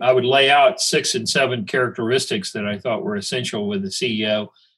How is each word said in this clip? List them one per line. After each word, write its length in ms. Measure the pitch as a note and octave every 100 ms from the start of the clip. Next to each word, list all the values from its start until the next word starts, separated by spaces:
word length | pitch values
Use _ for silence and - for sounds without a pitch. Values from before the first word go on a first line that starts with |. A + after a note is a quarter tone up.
I 100 | A#2+
would 100 | C3
lay 280 | A#2+ C3+ C3+
out 280 | C#3+ C#3 -
six 360 | - D#3+ C3 B2+
and 120 | A2
seven 380 | - C3 B2 G2
characteristics 880 | C3+ B2 G2 A2+ C3 - A2 F#2+
that 160 | A2 G#2
I 100 | G#2
thought 260 | B2 G#2+
were 120 | - G#2
essential 520 | G2 B2+ B2 A2 G2+
with 140 | G2+
the 80 | G2
C 300 | - B2+ G#2+
E 60 | G#2+
O, 260 | G#2+ G#2 _ _